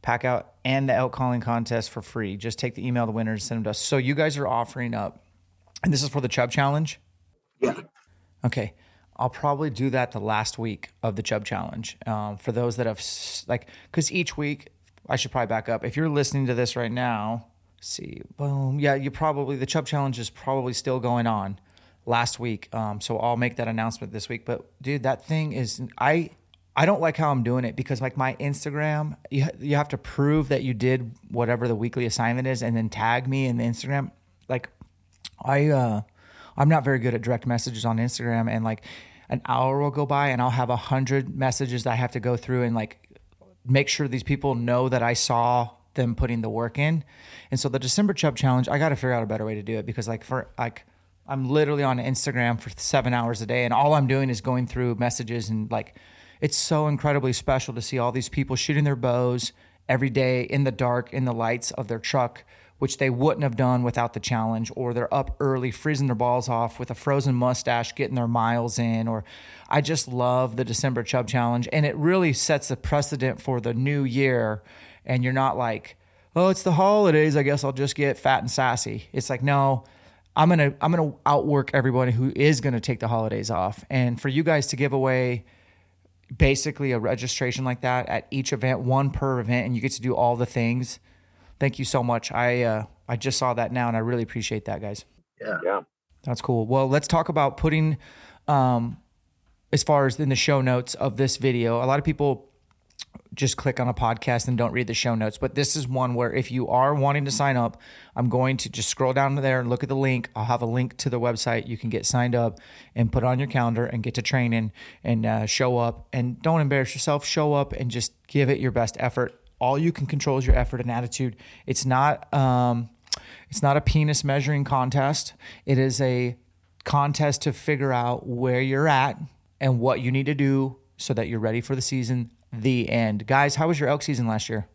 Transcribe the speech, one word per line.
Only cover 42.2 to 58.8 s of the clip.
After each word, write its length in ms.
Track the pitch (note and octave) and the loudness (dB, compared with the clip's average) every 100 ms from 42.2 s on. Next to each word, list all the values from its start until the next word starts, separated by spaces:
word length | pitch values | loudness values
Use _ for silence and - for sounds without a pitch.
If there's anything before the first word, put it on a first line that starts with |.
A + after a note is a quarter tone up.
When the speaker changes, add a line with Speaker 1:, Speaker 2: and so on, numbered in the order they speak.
Speaker 1:
go 160 | A2+ A#2+ | -2 -2
through 260 | - B2+ | -2 -2
and, 140 | A#2+ A#2 | 0 -2
like, 240 | G#2+ - _ - _ _ - _ B2 | -4 -10 _ -20 _ _ -20 _ 2
make 220 | C3+ C#3+ | 2 4
sure 180 | - C#3+ | 0 -2
these 160 | B2+ | -4
people 320 | - C#3 C#3 | -2 0 0
know 340 | A#2+ A#2+ B2 C3 | 0 2 2 2
that 140 | B2 | 2
I 120 | A#2 | 2
saw 560 | A#2+ - A#2 A#2+ B2 A#2 - _ | 0 0 2 2 2 0 -8 _
them 200 | - A#2+ | -2 -2
putting 280 | A#2 C3 A#2 | 0 -2 0
the 60 | A2 | -2
work 280 | A2 A#2 C#3 | -2 -4 0
in. 240 | D3 D#3+ - - - - - | 0 0 -4 -18 -20 -20 -6
And 80 | C3 | -2
so 100 | C#3+ | 0
the 100 | C3 | -2
December 320 | C3 G3 G#3 | 0 2 2
Chub 240 | F3+ D#3 C3 | 2 0 2
Challenge, 320 | C3+ B2+ B2 | 2 2 2
I 100 | C#3+ | 2
gotta 160 | D#3+ | 2
figure 180 | C#3+ C3 | 0 0
out 100 | B2 | 0
a 20 | A2+ | 0
better 180 | A2 | -4
way 100 | A2 G#2+ | -4 -6
to 60 | |
do 140 | G2+ A2+ | -4 -6
it 80 | - | -4
because, 200 | A#2 A2 | -6 -4
like, 160 | A2+ | -6
for, 260 | - C3 - - | -4 -6 -6 -6
like, 280 | A#2 - _ _ _ _ - | -6 -6 _ _ _ _ -8
I'm 220 | C3+ B2+ | -6 0
literally 320 | D3 D3 D3 | 2 2 2
on 160 | C#3 B2 | 0 0
Instagram 600 | A#2+ B2+ - B2 A#2+ A#2 | -2 -2 -2 0 0 0
for 100 | - - | -6 -8
seven 380 | - C#3 B2 | 0 2 2
hours 260 | B2 A#2 A2 | 0 0 -4
a 40 | G#2+ | -2
day 180 | B2 | 0
and 80 | A#2+ | 2
all 200 | A#2 C#3+ | 4 4
I'm 120 | D3+ C3+ | 4 4
doing 240 | C3+ C3+ | 2 0
is 100 | A2+ | -2
going 260 | C3 B2+ A#2+ | -2 -2 -2
through 260 | B2 B2 A2+ | -2 -2 0
messages. 520 | B2 - A2+ A#2 G#2 | -2 -2 -6 -6 -4
And, 200 | A2 G#2+ | -4 -2
like, 240 | A2 - - - - - - | -4 -6 -16 -20 -20 -20 -4
it's 160 | D3+ - | -2 0
so 300 | - D#3 D3+ | 0 0 2
incredibly 460 | D3 D3+ C#3+ C3+ | 0 2 2 0
special 420 | B2 - C3 - | -2 0 0 0
to 80 | A#2+ | -8
see 160 | A2+ C3 | -6 -2
all 140 | A#2+ | 0
these 160 | B2 A#2+ | -2 -4
people 260 | - C3+ | -4 -2
shooting 300 | C3 - D3 | -2 0 2